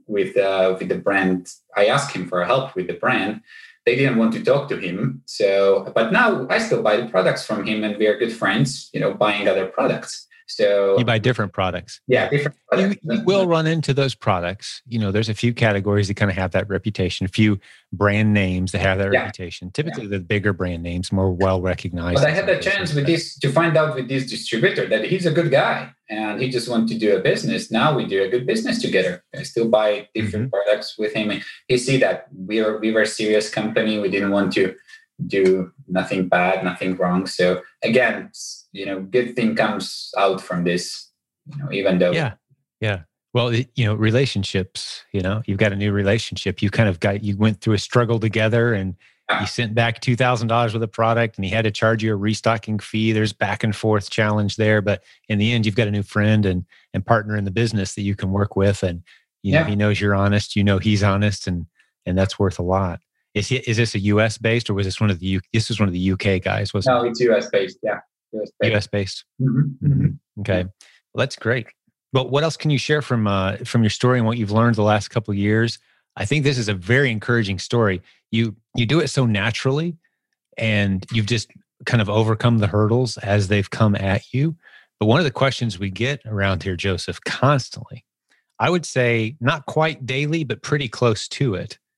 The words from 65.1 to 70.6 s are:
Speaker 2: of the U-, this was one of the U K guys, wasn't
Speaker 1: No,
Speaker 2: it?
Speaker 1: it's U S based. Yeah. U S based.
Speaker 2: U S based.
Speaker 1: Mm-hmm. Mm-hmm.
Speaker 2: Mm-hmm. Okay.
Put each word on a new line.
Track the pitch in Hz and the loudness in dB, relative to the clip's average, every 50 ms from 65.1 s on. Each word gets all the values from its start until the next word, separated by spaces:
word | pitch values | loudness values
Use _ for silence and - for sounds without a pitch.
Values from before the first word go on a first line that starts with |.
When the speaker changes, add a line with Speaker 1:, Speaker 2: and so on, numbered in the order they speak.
Speaker 2:
of | 95 82 | 0 0
the | 92 | -2
U-, | 95 95 92 - _ | -2 -2 -2 -4 _
this | - 110 - - | -2 -2 0 0
was | 110 - | 0 0
one | 104 92 | 0 0
of | |
the | 87 90 | 0 0
U | 92 95 92 | 0 0 0
K | 90 - 101 95 90 | 0 0 0 0 0
guys, | - 95 98 104 101 - | 0 -2 -2 -2 -2 -2
wasn't | - 101 - 127 123 | -2 0 2 2 2
Speaker 1:
No, | 117 120 | 2 0
Speaker 2:
it? | 120 | -2
Speaker 1:
it's | 113 113 | 0 2
U | 123 117 107 | 2 4 4
S | 101 - - | 2 0 0
based. | - 98 98 92 - - | -2 -2 -2 -2 -6 -6
Yeah. | - 107 101 - - _ _ _ _ _ | -6 -4 -4 -6 -10 _ _ _ _ _
U | - 107 | -10 -8
S | 104 - - - | -8 -10 -4 -2
based. | 104 104 | 0 0
Speaker 2:
U | 107 | 0
S | 101 101 | 0 -2
based. | - - 101 98 95 - - - _ _ - | -2 -4 -4 -4 -4 -8 -12 -16 _ _ -2
Speaker 1:
Mm-hmm. | 135 135 - 147 151 147 131 - - | -2 0 2 2 0 0 -2 -2 0
Mm-hmm. | 147 139 135 | 2 2 2
Speaker 2:
Mm-hmm. | 139 - - - _ _ _ 107 | 2 0 -2 -4 _ _ _ -8
Okay. | 101 104 92 90 | -4 -2 0 0